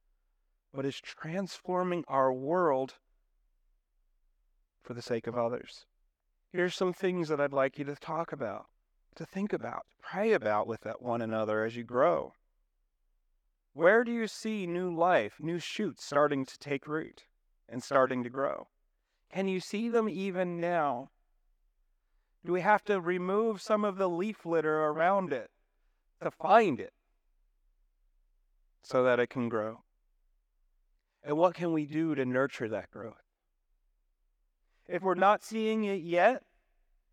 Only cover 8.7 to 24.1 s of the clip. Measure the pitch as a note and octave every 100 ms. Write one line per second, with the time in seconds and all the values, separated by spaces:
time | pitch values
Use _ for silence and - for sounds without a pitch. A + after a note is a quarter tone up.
8.7 | _ _ _ _ - E3 F#3+ G#3 F3 A2+
9.7 | - - _ - F3+ A3 F#3+ G#2+ G#2 G#2
10.7 | A2+ G#2+ A2 B2 A#2 A2+ A2 G#2+ G#2+ A2
11.7 | A#2+ A2+ B2 D#3 D#3+ - - _ _ _
12.7 | _ _ _ _ _ _ _ _ _ _
13.7 | C3 E3 A3 A#3+ A#3 G#3+ - A3 G#3+ F3+
14.7 | F3 F3+ E3 E3+ E3+ G#2 - D#3 E3+ -
15.7 | - G#3 A2+ - C#3+ D3 C#3+ C3 - C#3+
16.7 | C#3 D3+ D3+ - - _ _ _ _ _
17.7 | A#2 - C#3 C3 B2+ A#2+ C3 C#3 - -
18.7 | _ _ _ _ _ _ F3+ F#3+ F#3 -
19.7 | G#3 A#3 A3+ A3 E3 G3 F3+ F3+ E3+ E3+
20.7 | F3 D3 B2 C3+ _ _ _ _ _ _
21.7 | _ _ _ _ _ _ _ E3 F3+ F3+
22.7 | G#3 - G3+ E3+ F3+ F3+ G3+ A3+ G3+ -
23.7 | G#3+ G#3 F#3+ F#3+